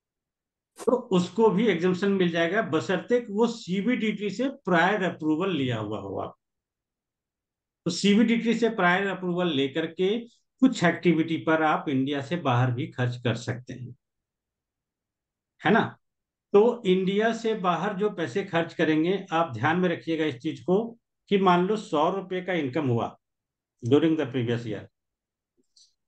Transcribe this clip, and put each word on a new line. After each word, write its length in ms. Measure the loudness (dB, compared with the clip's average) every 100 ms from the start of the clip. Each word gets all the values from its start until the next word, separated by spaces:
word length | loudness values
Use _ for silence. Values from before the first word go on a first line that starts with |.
| _ _ _ _ _ _ _ _
तो 140 | 0
उसको 560 | 0 2 0 0 4 4
भी 160 | 6 2
exemption 460 | 2 2 0 0
मिल 180 | 2 2
जाएगा, 300 | 2 0 0
बशर्ते 580 | 0 -2 0 -4 2 0
कि 120 | 0
वो 140 | 0 0
सीबीडीटी 800 | 0 -6 -2 0 0 -2 -4 -6
से 180 | -4 -4 -4
prior 380 | 0 2 2 2
approval 480 | -2 -4 -2 -2 -2
लिया 280 | -2 -2 -4
हुआ 200 | -6 -8
हो 180 | -8 -8
आप। 160 | -10 -12 _ _ _ _ _ _ _ _ _ _ _ _ _ _ -8
तो 40 |
सीबीडीटी 640 | -2 2 4 4 2 0
से 140 | 0 0
prior 380 | 2 2 2 -2
approval 420 | -4 -4 -2 -2
लेकर 380 | 0 -2 -2 -6
के 320 | -2 -2 -2 -6 _ _ 0
कुछ 200 | 2 4
activity 520 | 0 2 2 2 0 -2
पर 260 | 0 2
आप 260 | 2 0 -2
India 320 | -2 -2 -4
से 140 | -4 -4
बाहर 340 | 0 0 0
भी 160 | -2 -6
खर्च 300 | -4 -4 -2
कर 100 | -4
सकते 380 | -4 -6 -10 -10
हैं, 220 | -14 -14 -16 _ _ _ _ _ _ _ _ _ _ _ _ _ _ _ _
है 80 | 2
ना? 280 | 4 2 -6 _ _ _ _ _
तो 300 | 6 6 2 2
India 460 | 2 2 0 0
से 220 | 0 -2
बाहर 400 | -2 0 0 -2 -2
जो 140 | -4
पैसे 340 | -2 -4 -4
खर्च 300 | -2 -2 -4
करेंगे, 520 | -2 0 2 2 -2 -2
आप 200 | -2 -2
ध्यान 240 | -2 0 2
में 100 | 0
रखिएगा 360 | -2 -4 -2
इस 120 | -2 -4
चीज 240 | -8 -8
को 380 | 0 0 0 -10 _ _ -2
कि 80 | 2
मान 280 | 4 4 2
लो 100 | -2
सौ 320 | -2 0 0
रुपए 300 | -2 -6 -8
का 100 | -4
income 360 | -4 -2 -2 0
हुआ 280 | 0 -2 -8 _ _ _ _ _ _
during 340 | 2 2 4 0
the 140 | -2
previous 340 | -4 -2 -4 -6
year, 160 | -10 -12 _ _ _ _ _ _ _ _ _ _ _